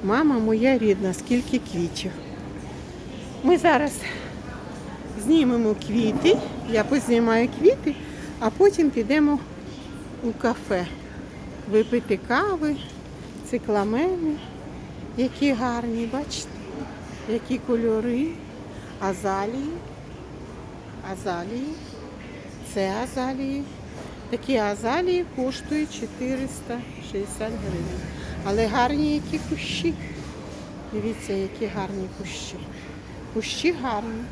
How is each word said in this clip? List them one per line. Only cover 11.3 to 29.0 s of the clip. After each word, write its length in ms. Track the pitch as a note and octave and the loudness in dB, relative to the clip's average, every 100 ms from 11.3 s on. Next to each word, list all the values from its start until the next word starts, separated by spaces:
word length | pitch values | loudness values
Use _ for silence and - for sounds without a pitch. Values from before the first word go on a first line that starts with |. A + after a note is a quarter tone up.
| - - - - | -12 -12 -10 2
випити 480 | G#3+ A3 A#3+ - F#3+ - | 4 6 2 2 -2 2
кави, 480 | B3 G4+ F4+ D4+ C#4+ - - - - - - - | 2 4 2 0 -2 -6 -12 -12 -12 -12 -12 -4
цикламени, 840 | B3 - G#3 G3+ A3+ F4 F4+ D#4+ D4+ - - - - - - - - | -4 2 2 2 2 2 2 0 -2 -6 -12 -12 -12 -12 -12 -8 0
які 360 | B3+ - C#4+ | 0 2 2
гарні, 560 | A#3+ B3 A#3+ A#3 A3+ A#3 | 4 0 0 -2 -2 -2
бачите, 360 | C4 D4 - - - - - - - - - - | -2 -4 -6 -8 -10 -10 -8 -8 -10 -12 -10 -2
які 300 | A3 - B3 | -2 0 -2
кольори, 680 | - A#3 A3+ A3 A#3+ A#3+ D#4+ D#4+ - - - - - - | 2 2 4 2 2 2 0 -2 -10 -12 -12 -12 -12 -4
азалії, 720 | G3 F#3+ G3+ F#3+ G3+ B3+ C#4+ E4+ - - - - - - - - - - - - F#3+ | -2 0 0 0 0 -2 -4 -6 -10 -14 -14 -12 -12 -12 -12 -12 -12 -14 -14 -12 -8
азалії, 600 | F#3 G3+ F3 F3+ A#3 C#4+ D#4+ - - - - - - - - - | -4 -2 -2 -2 -4 -4 -6 -10 -12 -12 -12 -12 -12 -12 -12 -6
це 180 | G#3 F#3+ G3+ | -2 0 0
азалії. 640 | B3+ C4+ B3+ C4 C4+ C#4 C#4+ - - - - - - | -2 -2 -2 -2 -2 -2 -4 -10 -12 -12 -12 -12 -6
Такі 260 | A#3 - B3+ | -6 2 2
азалії 680 | G#3 G3+ A3+ D4+ F4+ F4+ F4 - | 4 2 2 2 4 2 0 -2
коштують 640 | B3+ C4 - D4+ D4+ - | -2 -2 -4 -2 -2 -4
чотириста 800 | A3 - B3+ C4 C4+ - - A#3+ A#3 - | -8 -4 -2 -2 -2 -6 -6 -8 -8 -10
шістдесят 500 | - G3 G3+ - A3 | -6 -4 -4 -4 -4
гривень. 480 | A3 F#3+ F3 D#3+ - - - - - | -4 -4 -2 -4 -4 -6 -8 -8 -4
Але 220 | - G#3 A3 | 0 4 4
гарні 480 | A#3+ B3 C#4+ | 4 4 4